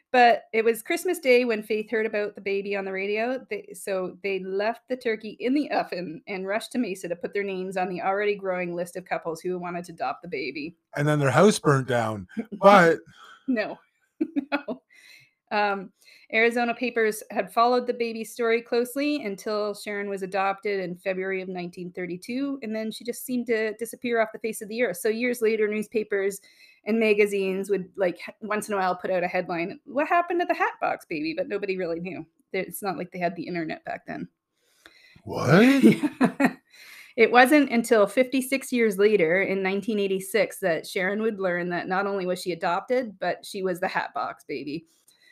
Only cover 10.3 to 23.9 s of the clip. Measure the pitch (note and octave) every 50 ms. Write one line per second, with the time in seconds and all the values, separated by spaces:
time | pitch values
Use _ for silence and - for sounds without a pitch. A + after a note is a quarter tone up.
10.3 | F3 C3+ B2 - D3 D#3+ C#3 E3 F3+ _ _ _ - C#3+ D3 D3+ D3+ D3 C#3+ C3+
11.3 | A#2 C#3 F3+ G#3+ G#3 - - D#3+ C#3+ C3+ C3 A#2 B2+ A#2+ A2+ A2 A2 G#2 F#2 -
12.3 | - - A3+ - G#3 G#3 G3 G3 G3+ G3 E3+ E3 D#3+ - - - - - - -
13.3 | - - - - B3+ G#3+ G3+ E3+ E3+ - _ _ _ _ _ _ _ - - -
14.3 | - C#4+ C#4 - - C#4+ - - B3+ - _ _ _ - - - - - _ _
15.3 | _ _ _ - A3 G#3 G#3 G#3 G3 G3+ F#3 - _ _ _ - - - _ -
16.3 | - A3 A3+ A#3 A3+ B3 A#3+ A#3+ A#3 - B3+ A#3+ A#3 A#3 A3 G#3+ G#3 - - -
17.3 | G3+ A#3 - F3+ - A#3+ A#3 A#3+ B3 B3 A#3+ B3 A#3 G3+ A#3 A#3 A3 A3+ A3 G#3+
18.3 | - - A#3+ A3+ A3+ A#3 A#3 - B3+ A#3 B3 B3 - C#4 C#4+ D4 D4 D4 C#4 G#3
19.3 | G3 F#3+ - A3+ G#3+ G#3 G#3 G#3 G3+ G#3 - G#3+ G#3 G3+ G3+ G3+ G3 F#3+ G3 F#3
20.3 | F#3+ G3 F#3+ G3 F#3+ G3 - G#3+ G3+ G3 F#3 E3+ F3+ F3 - G3 F#3+ F#3 F#3 F#3+
21.3 | F#3+ F#3 F#3 F#3 F#3 F3+ F3 F3 F3 F#3 F3+ F3+ F3 G3 F3+ F3 F3 F3+ - -
22.3 | A#3+ B3+ C#4 C#4 C#4 C4+ - G#3+ A3 A3 A3 A3 G#3+ - G#3+ A#3 A#3 - - -
23.3 | B3+ B3 A#3+ A#3+ A#3 A3 A3 A3 G#3 - A#3 A3